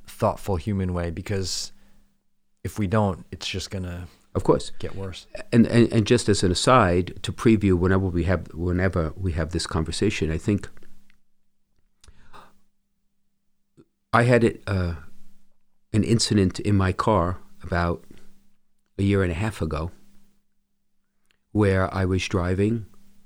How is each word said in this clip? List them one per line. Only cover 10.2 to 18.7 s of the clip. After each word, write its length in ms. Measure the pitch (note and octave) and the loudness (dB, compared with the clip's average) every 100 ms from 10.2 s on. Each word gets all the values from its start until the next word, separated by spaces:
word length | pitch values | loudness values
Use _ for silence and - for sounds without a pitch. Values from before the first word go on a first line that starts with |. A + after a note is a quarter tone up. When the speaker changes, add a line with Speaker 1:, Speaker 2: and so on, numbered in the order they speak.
| D#2 | -2
Speaker 2:
I 60 | D#2+ | -2
think 320 | - G2+ - - - - - - _ _ _ _ _ _ _ _ - - - - - - _ _ _ _ _ _ _ _ _ _ _ _ _ _ _ | 0 -2 -2 -12 -12 -12 -16 -20 _ _ _ _ _ _ _ _ -20 -20 -20 -20 -20 -20 _ _ _ _ _ _ _ _ _ _ _ _ _ _ _
I 120 | A2+ | 2
had 200 | A#2+ A#2+ | 4 4
it, 180 | A2+ - - | 4 0 -4
uh, 280 | G2 F2 D#2+ - - - - - _ _ _ _ | -2 -2 -6 -10 -12 -12 -16 -20 _ _ _ _
an 120 | G#2+ | 0
incident 560 | - A2+ - G#2 F#2+ - | 2 2 2 2 2 0
in 160 | G2+ G2+ | 0 2
my 160 | F#2 | 2
car 480 | F#2 - G#2 E2+ F2+ - - | 0 2 2 2 -4 -12 -18
about 400 | F2 F2 F2 E2+ - - - - - _ _ | -4 -2 0 -2 -8 -18 -16 -18 -20 _ _